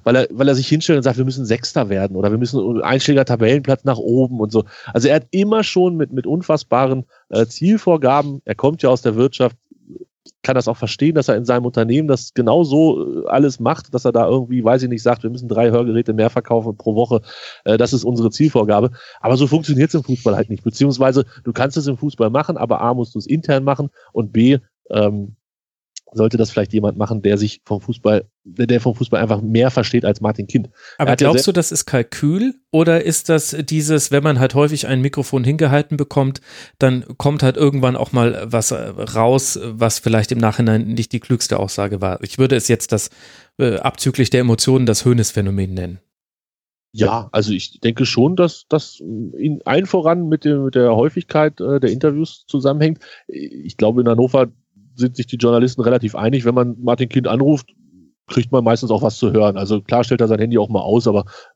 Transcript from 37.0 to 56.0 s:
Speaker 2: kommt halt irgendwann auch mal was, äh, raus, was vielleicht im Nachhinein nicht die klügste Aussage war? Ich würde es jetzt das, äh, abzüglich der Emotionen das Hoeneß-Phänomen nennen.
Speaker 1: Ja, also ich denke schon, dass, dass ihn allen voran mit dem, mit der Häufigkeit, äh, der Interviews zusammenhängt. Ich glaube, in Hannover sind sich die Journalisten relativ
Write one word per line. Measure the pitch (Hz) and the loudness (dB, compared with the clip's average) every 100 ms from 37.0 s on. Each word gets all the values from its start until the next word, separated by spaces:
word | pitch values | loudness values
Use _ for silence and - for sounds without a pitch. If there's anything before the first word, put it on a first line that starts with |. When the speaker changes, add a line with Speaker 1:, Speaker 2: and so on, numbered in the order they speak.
| - 123 | -4 -4
Speaker 2:
kommt | 143 147 | -2 2
halt | 131 - | 2 2
irgendwann | 147 139 127 | 2 2 0
auch | 127 - | 0 -2
mal | 127 117 110 113 | 0 0 0 -4
was, | 117 - | -2 -2
äh, | 95 | -4
raus, | 107 95 107 110 117 131 - - | -8 -10 -6 0 2 2 0 -6
was | 117 110 113 - | -8 -2 -2 0
vielleicht | 117 110 104 | 0 0 0
im | 120 | 0
Nachhinein | 113 - 113 110 107 | 0 2 2 2 0
nicht | 117 110 | -4 -4
die | 120 | -6
klügste | - 120 - 98 | -2 -2 -2 -4
Aussage | 98 - 101 101 | -4 -4 -4 -4
war? | 95 90 | -4 -4
Ich | 98 - | -6 0
würde | 131 123 | 2 2
es | - | 0
jetzt | 117 - | -2 0
das, | 107 - _ - - _ - | -4 -4 _ -20 -20 _ -2
äh, | 127 95 | -2 0
abzüglich | 131 - 135 127 120 | -2 -2 -2 0 2
der | 127 | 2
Emotionen | 123 113 - 131 120 | 2 2 2 2 2
das | 104 | 2
Hoeneß-Phänomen | 123 120 104 110 98 98 95 | 2 2 2 -2 -2 -2 -4
nennen. | 92 90 92 _ _ _ _ _ _ _ _ _ | -6 -8 -12 _ _ _ _ _ _ _ _ _
Speaker 1:
Ja, | 104 107 117 101 | -2 0 0 -2
also | 107 104 | -2 0
ich | 92 - - | -2 -6 -6
denke | 117 113 127 | -4 -2 0
schon, | 120 143 | 2 2
dass, | 180 170 - - | 4 0 -2 -4
dass | 151 - - | -4 -4 -16
ihn | 82 110 107 - 151 147 - | -12 -10 -10 -6 -6 -4 -2
allen | 185 | 0
voran | 190 190 160 175 165 | 0 0 2 0 0
mit | 156 151 | 0 0
dem, | 143 | 0
mit | 135 | 0
der | 127 120 113 | 2 4 4
Häufigkeit, | 151 185 - 156 151 - | 2 -2 -2 0 0 -2
äh, | 113 139 | -2 0
der | 127 | 0
Interviews | 123 151 143 160 - - | 0 0 0 -4 -10 -6
zusammenhängt. | 139 135 147 160 165 - - - | -2 0 0 0 -2 -10 -20 -16
Ich | 69 71 65 80 - | -14 -14 -14 -12 -2
glaube, | 107 123 | 0 2
in | 117 | 2
Hannover | 117 127 135 120 - _ _ _ | 2 2 2 0 -4 _ _ _
sind | 123 127 | -4 -4
sich | 123 - | -4 -8
die | 120 | 0
Journalisten | 120 117 127 127 | 2 4 2 0
relativ | 117 127 | 0 0